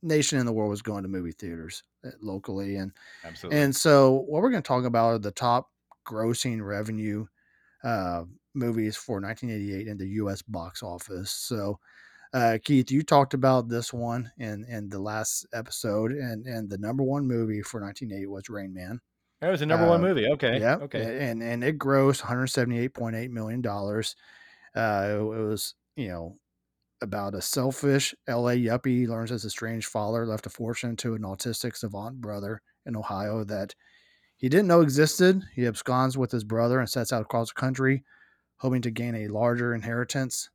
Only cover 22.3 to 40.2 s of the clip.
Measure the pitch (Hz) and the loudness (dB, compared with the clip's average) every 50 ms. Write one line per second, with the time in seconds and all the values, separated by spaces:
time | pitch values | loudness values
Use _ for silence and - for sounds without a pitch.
22.3 | 123 123 131 131 - - 123 123 123 117 120 131 _ - 120 113 113 113 120 127 | -2 -2 -2 -2 0 0 0 2 0 0 -2 -2 _ -4 -6 -4 -4 -4 -6 -6
23.3 | 120 117 110 110 113 123 123 117 101 101 101 101 104 110 110 - - _ _ _ | -6 -6 -6 -4 -4 -2 -2 -2 -2 -2 -4 -2 -2 -2 -2 -2 -6 _ _ _
24.3 | - - - - - _ _ - _ 113 113 110 107 98 98 104 104 104 107 110 | -20 -20 -20 -20 -20 _ _ -10 _ 0 0 2 2 2 2 0 0 0 -2 -2
25.3 | 110 113 110 107 107 101 - - - _ _ _ _ - 127 101 90 85 85 85 | -2 -2 -2 -2 -2 -2 -4 -8 -10 _ _ _ _ -8 -6 -6 -6 -8 -10 -12
26.3 | 95 _ _ _ _ _ _ _ _ _ _ _ _ _ - 104 92 107 101 101 | -14 _ _ _ _ _ _ _ _ _ _ _ _ _ -10 -6 -6 -4 -4 -4
27.3 | 98 95 - - - 143 127 135 131 - - 139 139 139 135 - - _ _ - | -6 -6 -6 -4 -2 0 0 -2 -2 0 2 2 4 4 2 0 -6 _ _ -4
28.3 | 123 120 120 123 123 123 123 113 117 123 - 135 127 123 127 117 117 113 113 110 | -2 0 2 2 2 2 2 2 0 0 2 2 2 2 2 0 0 -4 -4 -4
29.3 | 123 113 101 107 - - 117 113 113 113 107 - - 113 104 104 113 117 117 113 | -6 -6 -6 -8 -8 -6 -6 -6 -6 -6 -6 -4 -4 -4 -2 0 0 0 0 0
30.3 | 110 107 - - - - 117 110 117 - - 120 117 107 - 120 113 110 110 98 | -2 -4 -4 -8 -10 -8 -6 -4 -4 -4 -4 -6 -6 -4 -4 -4 -2 -2 -4 -6
31.3 | 95 - - 123 113 - - 123 - - - 110 101 98 104 113 131 131 117 104 | -6 -6 -4 -6 -4 -4 -4 -6 -6 -4 -8 -6 -6 -6 -10 -10 -10 -10 -10 -8
32.3 | 107 101 101 101 110 107 _ _ _ _ _ - 120 107 107 - 101 95 101 104 | -8 -6 -6 -6 -8 -8 _ _ _ _ _ -6 -6 -6 -4 -4 -4 -4 -2 -2
33.3 | 107 113 110 101 104 98 98 98 - _ _ _ _ _ _ _ _ _ _ _ | -2 -2 -2 -4 -4 -6 -6 -6 -10 _ _ _ _ _ _ _ _ _ _ _
34.3 | _ _ - 127 135 180 208 185 170 170 170 147 131 139 156 151 - - 180 185 | _ _ 0 4 4 4 6 8 8 8 8 8 6 6 4 4 6 6 6 6
35.3 | 190 190 185 - - - 123 120 110 - - - 127 127 131 131 127 135 131 120 | 6 4 0 -6 -2 0 0 0 0 -2 -2 0 2 2 2 2 2 0 -2 0
36.3 | - 120 107 107 113 113 117 120 123 131 123 110 - 135 117 - - 117 110 - | 0 -2 -2 0 0 2 4 4 4 4 2 2 0 -2 -2 0 0 -2 -2 0
37.3 | - 117 117 110 - - - 131 131 127 131 131 135 139 - _ _ _ _ _ | 0 -2 -2 -2 -4 -2 -2 -2 0 2 2 2 2 2 0 _ _ _ _ _
38.3 | _ _ _ _ _ _ - 131 127 127 117 120 113 113 120 120 117 113 107 104 | _ _ _ _ _ _ -2 0 0 2 0 -2 -4 -4 -4 -4 -4 -4 -4 -4
39.3 | 104 107 113 120 120 120 123 120 120 117 107 113 117 117 123 - - 139 | 0 2 2 2 2 2 0 0 0 -2 -2 -2 -2 -2 -2 -2 -2 -2